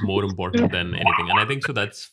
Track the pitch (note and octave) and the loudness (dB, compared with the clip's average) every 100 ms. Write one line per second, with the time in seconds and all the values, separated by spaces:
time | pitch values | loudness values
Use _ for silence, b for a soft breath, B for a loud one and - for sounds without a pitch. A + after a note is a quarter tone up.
0 | G2+ G2 G2 F#2 F2+ A#3 - F2+ F2 F2 | 0 2 0 -2 0 2 2 2 -2 0
1 | F2 - F2 F2+ A2 C#3 - A#2+ G#2 - | 0 2 2 0 0 -2 -2 -2 -4 -6
2 | - | -12